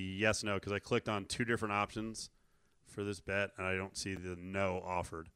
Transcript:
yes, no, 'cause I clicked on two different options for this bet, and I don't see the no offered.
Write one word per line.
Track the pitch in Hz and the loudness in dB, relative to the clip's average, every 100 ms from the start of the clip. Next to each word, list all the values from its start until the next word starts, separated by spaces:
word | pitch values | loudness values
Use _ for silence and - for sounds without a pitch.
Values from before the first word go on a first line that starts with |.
| 95 95 | -2 4
yes, | 107 101 | 4 4
no, | 104 98 | 2 0
'cause | 98 | 0
I | 101 | -2
clicked | - 120 120 | 2 0 2
on | 104 98 | -2 -2
two | - | -2
different | 117 117 107 | 2 2 2
options | 101 101 110 110 110 - - _ _ _ _ - | 2 2 -2 -6 -6 -12 -14 _ _ _ _ -12
for | - | -4
this | 101 101 | -4 -4
bet, | - 98 101 - | -2 0 0 0
and | 92 | 0
I | 95 | 0
don't | 95 - | 0 -4
see | 101 | -4
the | 92 90 | -4 -4
no | 90 90 98 98 92 | -6 -4 2 2 2
offered. | 90 90 85 85 82 | 0 0 -2 -6 -12